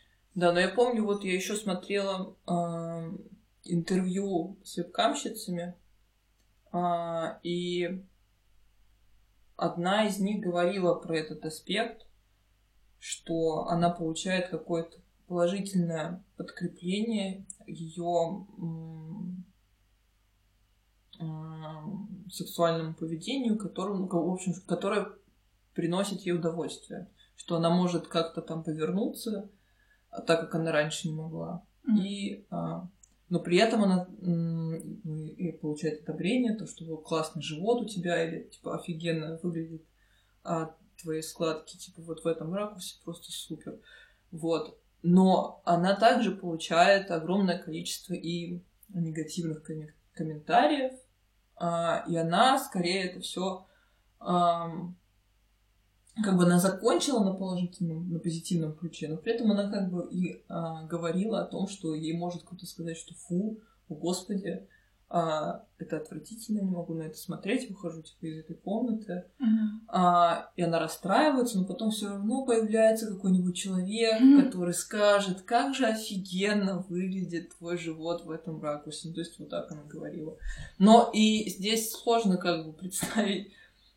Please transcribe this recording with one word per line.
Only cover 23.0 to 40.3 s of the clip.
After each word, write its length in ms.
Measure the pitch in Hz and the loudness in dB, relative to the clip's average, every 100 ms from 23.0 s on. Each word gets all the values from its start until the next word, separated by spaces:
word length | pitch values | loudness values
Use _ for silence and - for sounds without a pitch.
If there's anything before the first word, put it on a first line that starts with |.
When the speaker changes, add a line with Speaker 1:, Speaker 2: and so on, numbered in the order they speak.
| 160 165 220 277 233 214 | -6 -6 -4 -2 0 0
Speaker 1:
которому, 480 | 185 - 196 190 185 | -2 -4 -4 -2 0
в 240 | 175 165 | 0 0
общем, 220 | 180 185 160 - | -2 -2 -4 -2
которое 420 | 170 196 208 - - _ _ _ _ _ | -2 0 -2 -4 -12 _ _ _ _ _
приносит 480 | - 170 185 202 185 | -4 0 0 -2 -4
ей 100 | 175 | -2
удовольствие, 760 | 175 165 170 139 - - - - _ _ - | 0 0 -2 -6 -8 -14 -14 -14 _ _ -14
что 200 | - 165 | -4 2
она 140 | 165 | 4
может 380 | 180 175 170 - | 4 4 0 -2
как-то 340 | 170 165 165 | -2 -2 -4
там 220 | - 160 | -8 -6
повернуться, 840 | 160 156 156 190 294 - 226 196 - _ _ _ _ _ _ | -4 -2 -2 0 -2 -4 -6 -6 -8 _ _ _ _ _ _
а, 120 | - | -6
так, 180 | - 165 | 2 2
как 140 | 160 160 | 2 -2
она 160 | 165 | 0
раньше 360 | 151 156 - 160 | 2 0 -2 -6
не 60 | |
могла. 500 | 156 160 165 165 175 - _ | -6 -6 -8 -8 -10 -12 _
Speaker 2:
Мгм. 140 | 277 202 | 2 2
Speaker 1:
И, 440 | 196 202 202 202 - | 2 -4 -6 -8 -8
а, 380 | 170 165 170 180 _ _ _ - | -6 -4 -6 -10 _ _ _ -4
но 120 | 175 | -2
при 180 | 170 180 | 4 4
этом 240 | 226 226 | 6 4
она, 240 | 196 180 180 - | 4 4 0 -6
м, 800 | 180 170 165 165 160 160 151 - | 0 0 0 -2 -4 -6 -8 -10
ну, 120 | 160 156 | -8 -8
и, 120 | 156 - 175 | -10 -6 -6
и 40 | |
получает 500 | - 151 151 156 - - | -4 -6 -2 -4 -4 -8
одобрение, 460 | 143 175 254 226 - | -2 0 2 2 0
то, 100 | 160 | -6
что 180 | - | -12
вот 200 | 165 156 | -10 -10
классный 380 | - 160 156 151 | -4 -4 -2 -6
живот 400 | 156 156 214 240 | -8 -4 0 0
у 40 | - | 0
тебя, 380 | 175 175 165 | -4 -2 0
или, 200 | 165 - | 0 -4
типа, 320 | - - - 165 | -12 -14 -8 -8
офигенно 600 | - 160 165 160 156 165 | -6 -6 -2 -2 -4 -6
выглядит, 420 | 180 165 160 160 - _ _ _ _ | -4 -4 -6 -10 -16 _ _ _ _